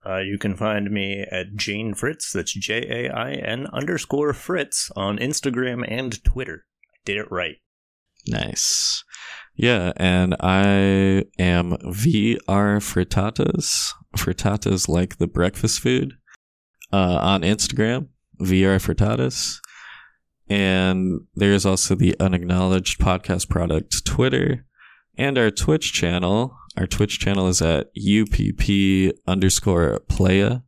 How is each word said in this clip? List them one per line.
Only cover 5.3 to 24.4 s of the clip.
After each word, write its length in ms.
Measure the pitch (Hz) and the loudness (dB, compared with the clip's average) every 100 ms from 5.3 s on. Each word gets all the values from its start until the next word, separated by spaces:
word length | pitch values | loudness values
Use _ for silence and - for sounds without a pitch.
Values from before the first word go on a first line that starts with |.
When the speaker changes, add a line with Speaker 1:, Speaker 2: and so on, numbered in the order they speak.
| 151 143 120 127 120 117 | -4 -4 -2 -4 -4 -6
Speaker 1:
and 360 | 110 131 113 | -6 -6 -2
Twitter. 420 | - - 127 - _ _ _ | 0 0 -2 -12 _ _ _
I 40 | _ - | _ -6
did 120 | 101 | -6
it 140 | 214 | -4
right. 240 | 90 90 - _ _ _ _ _ _ - | -4 -6 -8 _ _ _ _ _ _ -6
Speaker 2:
Nice. 760 | - - - - - - - - - - - - - | -4 -4 -4 -2 -2 -2 -4 -8 -20 -18 -18 -20 -4
Yeah, 380 | 117 117 90 - | 0 0 0 0
and 380 | 92 90 90 92 | 2 2 2 0
I 840 | 92 95 101 98 98 98 98 95 - _ | 2 2 4 4 4 4 4 2 0 _
am 360 | 90 90 87 87 - | 2 2 2 -2 -6
V 480 | 90 117 107 107 117 - | -2 2 2 2 0 0
R 300 | 98 101 104 | 2 2 2
Frittatas. 1160 | 101 - 92 - 95 - - - - - - - - - | 0 -2 0 0 -2 0 0 0 -2 -2 -4 -8 -10 -6
Frittatas 720 | - 92 - 104 104 95 - | -4 0 0 0 0 -2 0
like 300 | 85 95 - | 0 0 -2
the 80 | 87 | -4
breakfast 520 | - 90 - 113 - | 0 0 0 -2 -2
food. 340 | - 127 135 - _ - _ _ _ _ - | 0 0 -2 -8 _ -20 _ _ _ _ -4
Uh, 240 | 98 92 90 | 0 2 2
on 220 | 87 98 | 2 0
Instagram, 680 | 85 104 - 123 110 123 143 _ _ _ | 0 0 -2 0 0 0 -6 _ _ _
V 240 | 95 92 | 0 4
R 140 | 95 95 | 4 4
Frittatas. 760 | - 80 101 117 127 - - - - - - - - _ _ _ _ | 0 0 2 2 -2 -2 -8 -8 -16 -20 -20 -20 -20 _ _ _ _
And 720 | 101 95 92 92 92 92 87 - | 0 2 2 2 2 0 -2 -6
there's 320 | - 101 101 98 | 0 4 4 2
also 300 | 95 - 92 | 0 0 2
the 200 | 90 - | 2 4
Unacknowledged 800 | 95 90 87 90 92 92 92 - | 2 0 0 2 2 2 0 0
Podcast 500 | - 92 - 95 - | 2 2 0 -4 -2
Product 560 | - 85 78 - - - | -2 0 -2 -2 -4 -2
Twitter 600 | - 131 131 | 2 2 2